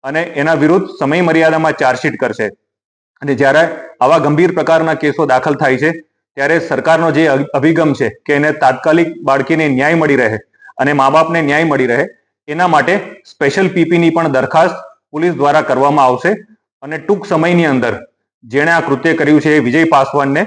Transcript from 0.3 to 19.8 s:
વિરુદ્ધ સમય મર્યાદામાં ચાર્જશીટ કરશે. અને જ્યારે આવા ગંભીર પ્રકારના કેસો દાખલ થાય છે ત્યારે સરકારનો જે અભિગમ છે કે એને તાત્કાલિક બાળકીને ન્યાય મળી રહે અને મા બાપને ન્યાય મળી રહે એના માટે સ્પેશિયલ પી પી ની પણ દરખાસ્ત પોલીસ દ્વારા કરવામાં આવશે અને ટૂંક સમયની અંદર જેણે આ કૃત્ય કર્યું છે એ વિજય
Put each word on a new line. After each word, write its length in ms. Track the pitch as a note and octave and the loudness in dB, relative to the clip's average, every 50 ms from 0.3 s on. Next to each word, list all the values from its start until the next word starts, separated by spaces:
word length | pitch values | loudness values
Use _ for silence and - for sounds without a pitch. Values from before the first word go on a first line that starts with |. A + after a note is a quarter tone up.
| - D3 C#3+ D#3+ E3 | -4 -4 -2 0 0
વિરુદ્ધ 340 | D3 C#3+ D3+ E3+ F#3 - - - - | 2 2 2 2 2 0 -4 -6 -4
સમય 220 | D#3 C3+ D3+ F3 | -2 -2 0 0
મર્યાદામાં 500 | F3+ E3 D#3+ D#3+ D#3+ D#3+ D#3+ D#3+ D#3+ D#3 | 0 0 2 2 2 2 2 2 0 -2
ચાર્જશીટ 480 | D3 - D3+ C3 B2 - - D#3 B2 - | -2 0 -2 -2 -2 -2 -4 -6 -4 -4
કરશે. 280 | C3+ A#2+ G#2+ - A2+ G2+ - _ _ _ _ _ _ _ _ _ _ _ _ _ | -6 -6 -4 -4 -6 -8 -8 _ _ _ _ _ _ _ _ _ _ _ _ _
અને 140 | C#3 C#3+ C3+ | -4 -4 -2
જ્યારે 340 | A2 C#3 C3+ C#3 D3+ E3 E3 - - - - - _ | 2 2 2 4 4 2 0 -2 -10 -14 -18 -6 _
આવા 160 | B2 C3 D#3+ | 2 2 2
ગંભીર 360 | D#3+ C#3+ D3 D3 D3+ F3+ E3+ F3+ | 2 2 0 2 2 2 2 0
પ્રકારના 400 | E3 D3+ E3 E3 D#3+ D#3+ D#3+ D#3 | -2 0 2 2 2 2 0 -2
કેસો 320 | C#3 - D3 C3+ - D#3+ | -2 -2 -4 -2 -2 0
દાખલ 300 | C3+ B2+ B2+ - D#3+ C#3+ | 0 0 0 0 -2 -2
થાય 220 | B2 D#3 C3+ C3 | 0 0 0 0
છે 140 | A#2+ C#3+ D#3 E3+ E3 - _ _ _ _ _ _ | 0 0 -2 -4 -4 -12 _ _ _ _ _ _
ત્યારે 220 | - C#3 C#3+ E3 E3 | -6 -2 0 0 -2
સરકારનો 520 | E3 E3 D3 B2 - D#3 D#3+ D#3+ E3+ E3 | -2 -2 -4 -4 0 0 2 2 2 0
જે 160 | C#3+ D3+ E3 D#3 C3+ C3+ C#3+ - - | 0 2 2 2 2 0 -2 -4 -4
અભિગમ 400 | C#3+ B2+ D#3+ E3 E3 E3 D#3 C3+ | 0 0 2 2 2 0 0 0
છે 160 | - C#3 A2 - - _ | -2 -2 -4 -4 -8 _
કે 80 | - D3 | -2 -2
એને 180 | C#3+ D3 D3+ | 0 0 -2
તાત્કાલિક 720 | D3+ D3 C#3 C3 C3 C3 - D#3+ D#3 E3+ E3+ E3 - - - | -2 2 0 0 0 0 0 0 2 2 0 0 -4 -6 -2
બાળકીને 440 | C#3+ C3 C#3 C3 - E3 D#3 D#3+ | -2 0 0 0 -2 -2 0 0
ન્યાય 280 | D3 C3+ B2+ C#3 D3+ E3+ | 0 0 0 0 0 0
મળી 200 | E3 D#3 D3 C#3 | 0 2 2 2
રહે 240 | B2+ B2 A2 A2 A2 - _ _ _ _ - - | 2 2 0 -2 -4 -8 _ _ _ _ -20 -6
અને 160 | - B2+ C#3 D3 | -4 -2 0 2
મા 160 | C#3+ C3 C3+ | 2 2 2
બાપને 320 | C#3+ D#3+ E3 E3 E3+ E3 | 4 2 2 2 0 -2
ન્યાય 220 | D#3 C#3 C#3+ D3+ E3 | -2 0 0 0 0
મળી 220 | D#3+ C#3+ C3+ C3 | 0 0 0 0
રહે 220 | A#2+ A#2+ B2+ D#3+ G#3 - _ _ _ _ _ _ | 0 0 -2 -2 -4 -8 _ _ _ _ _ _
એના 200 | - D3 E3 F3+ | -10 -4 -2 0
માટે 540 | F3 D#3+ D3 C3 B2+ F#3 G3+ F3 - - - _ | 2 2 2 2 2 -2 -2 -4 -8 -18 -20 _
સ્પેશિયલ 420 | - - _ D3+ C#3 C#3 G3 F#3+ | -20 -8 _ -2 -2 0 0 -2
પી 180 | F#3 F#3 F3+ E3 | 0 2 0 0
પી 120 | D#3+ F3 | 2 2
ની 120 | E3+ E3+ E3 | 2 2 2
પણ 180 | D#3+ E3+ E3 | 2 0 -2
દરખાસ્ત 480 | D#3 C3+ C3 C3+ C3 - D#3+ E3 F3+ F3 - - - - _ _ _ | 0 0 0 -2 0 2 2 2 2 0 -6 -16 -20 -20 _ _ _
પોલીસ 220 | - D3+ E3 F3+ E3 | -8 -4 -4 -2 -2
દ્વારા 280 | A#2+ C#3+ C#3+ D3 D#3 | 0 0 2 2 0
કરવામાં 440 | D3 C3 C3 B2+ C3+ C#3+ C#3+ D3+ C3+ | 0 0 0 0 2 2 2 2 2
આવશે 280 | B2+ B2+ B2 - E3+ A3 - - _ - _ _ _ _ _ | 2 2 0 0 -2 -2 -2 -8 _ -20 _ _ _ _ _
અને 160 | - C#3 D#3 | -16 -12 -12
ટૂંક 280 | D#3+ D3+ - G#3 F#3+ F3 | -10 -2 -2 -2 -2 -2
સમયની 400 | - F3+ - D#3+ F3 F3 F3 E3+ | -4 -2 0 0 2 2 2 2
અંદર 280 | D#3 C3+ B2+ A#2+ A#2 G#2 - - _ _ _ _ _ _ _ _ | 2 0 0 0 -2 -4 -6 -12 _ _ _ _ _ _ _ _
જેણે 280 | A#2 A2+ C#3 D3 E3 | -4 -2 -2 0 2
આ 80 | E3+ E3 | 0 0
કૃત્ય 340 | D#3 - C#3+ B2+ B2 E3 D#3 | 0 -2 -4 -2 0 -2 0
કર્યું 280 | - D3 C#3+ D3+ D3+ | 0 2 2 2 2
છે 140 | D3 D#3 D3+ | 4 2 2
એ 40 | D3+ | 2
વિજય 260 | B2 B2 A#2+ D#3+ | 2 2 0 2